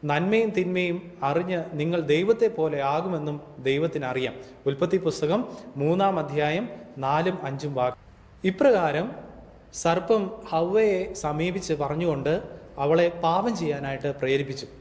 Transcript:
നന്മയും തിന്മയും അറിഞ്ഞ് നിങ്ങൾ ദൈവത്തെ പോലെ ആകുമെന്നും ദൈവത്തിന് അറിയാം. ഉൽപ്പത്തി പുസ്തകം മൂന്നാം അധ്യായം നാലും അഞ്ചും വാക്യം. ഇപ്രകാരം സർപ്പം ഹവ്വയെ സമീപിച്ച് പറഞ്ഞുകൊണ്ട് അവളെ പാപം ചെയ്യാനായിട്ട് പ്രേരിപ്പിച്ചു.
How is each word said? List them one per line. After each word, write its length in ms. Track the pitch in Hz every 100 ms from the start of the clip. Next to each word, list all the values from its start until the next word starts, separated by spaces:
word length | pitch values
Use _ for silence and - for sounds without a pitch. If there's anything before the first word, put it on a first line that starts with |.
നന്മയും 480 | 151 147 180 220 226
തിന്മയും 480 | 190 180 180 180 175 175 -
അറിഞ്ഞ് 360 | 139 151 180 180 156
നിങ്ങൾ 280 | 151 156 170
ദൈവത്തെ 480 | 151 151 190 220 226
പോലെ 300 | 220 160 143
ആകുമെന്നും 540 | 135 147 185 170 151 147 - -
ദൈവത്തിന് 480 | 131 139 160 156 131
അറിയാം. 280 | 127 127 - - - -
ഉൽപ്പത്തി 320 | 139 170 185
പുസ്തകം 420 | 165 - 151 196 247 - - 135
മൂന്നാം 380 | 147 180 196 185
അധ്യായം 480 | 147 143 151 160 233 - - -
നാലും 380 | 135 147 175 180
അഞ്ചും 300 | 139 135 147
വാക്യം. 300 | 135 123 123 - - - -
ഇപ്രകാരം 640 | 185 185 285 220 165 147 208 - - - - - -
സർപ്പം 500 | - 170 170 180 220 190 - -
ഹവ്വയെ 520 | 160 170 208 220 190 -
സമീപിച്ച് 600 | - 156 147 170 185 180
പറഞ്ഞുകൊണ്ട് 600 | 151 143 147 175 143 139 165 - - - -
അവളെ 280 | 143 165 170 170
പാപം 300 | 170 175 220 208
ചെയ്യാനായിട്ട് 540 | 165 143 139 135 143 139
പ്രേരിപ്പിച്ചു. 480 | 131 139 139 135 - -